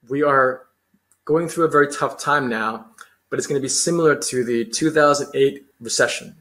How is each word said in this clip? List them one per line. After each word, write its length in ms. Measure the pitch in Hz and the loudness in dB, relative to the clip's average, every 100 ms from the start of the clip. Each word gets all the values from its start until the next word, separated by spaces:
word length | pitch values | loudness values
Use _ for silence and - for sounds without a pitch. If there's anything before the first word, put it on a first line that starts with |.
| 117 | _
We 140 | 139 | -2
are 400 | 147 135 131 127 _ _ _ _ _ _ | 2 4 2 0 _ _ _ _ _ _
going 240 | - 156 170 | -2 -2 -2
through 160 | 170 | -2
a 40 | 160 | 2
very 220 | 147 143 | 4 2
tough 260 | - 139 - | 0 -4 -4
time 280 | - 147 131 | 0 0 0
now, 400 | 110 110 113 - _ - _ _ | -4 -4 -8 -14 _ -20 _ _
but 100 | 131 | -6
it's 80 | - | -2
gonna 120 | 143 | -4
be 100 | 131 | -2
similar 460 | - - 170 160 | -2 0 2 2
to 280 | 143 - 127 | 2 -2 -4
the 220 | 120 120 | -2 -2
two 260 | 113 - 156 | -2 -2 0
thousand 380 | 156 147 143 139 | 4 4 2 -2
eight 320 | 135 135 - _ _ | 2 2 0 _ _
recession. 560 | 117 - 123 - - - | -8 0 0 0 -10 -20